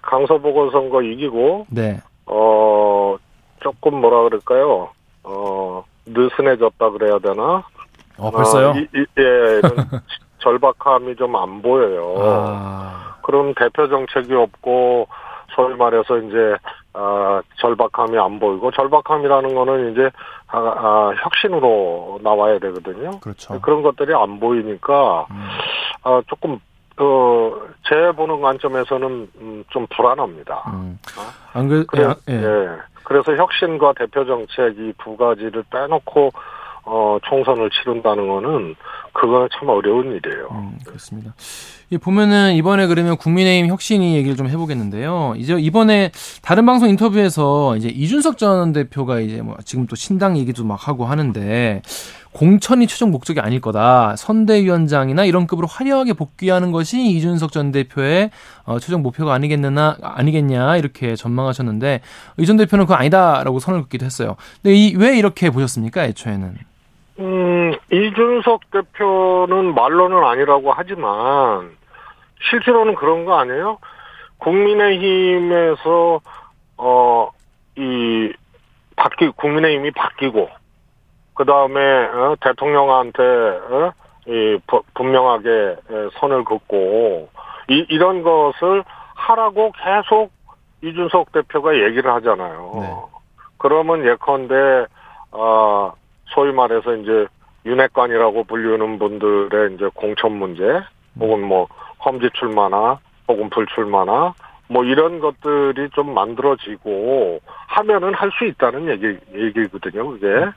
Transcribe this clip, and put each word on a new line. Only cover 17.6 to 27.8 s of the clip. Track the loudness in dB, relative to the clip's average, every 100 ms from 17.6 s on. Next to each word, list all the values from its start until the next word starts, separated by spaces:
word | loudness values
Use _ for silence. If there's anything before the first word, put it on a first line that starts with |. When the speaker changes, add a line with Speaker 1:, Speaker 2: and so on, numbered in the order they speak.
| -2 0 0 0 0 2
Speaker 1:
안 | 0 0
보이고, | -2 0 -2
절박함이라는 | -2 2 0 2 -2 2 2 2 0
거는 | 0 0 -2
이제, | 0 0 -2 -14 -20 -8
아, | -4
아, | -2 0 2 4 2 -2
혁신으로 | -4 -2 -2 2 2 2 0 -4 -8 -6
나와야 | -2 2 2 0
되거든요. | -2 -8 -10 -10 -12 -12
Speaker 2:
그렇죠. | -14 -16 -14 -6
Speaker 1:
그런 | -2 0
것들이 | 0 0 -2
안 | 0 0 -2
보이니까, | -2 -2 -2 -6 0 2 2 0 -4
Speaker 2:
음. | -12 -12 -10 -8 -8 -10 -8
Speaker 1:
아, | 0 0 0
조금, | -8 -8 -8 -12 _ _ -2
어, | 2 4 4 2 0 -4 -14 -14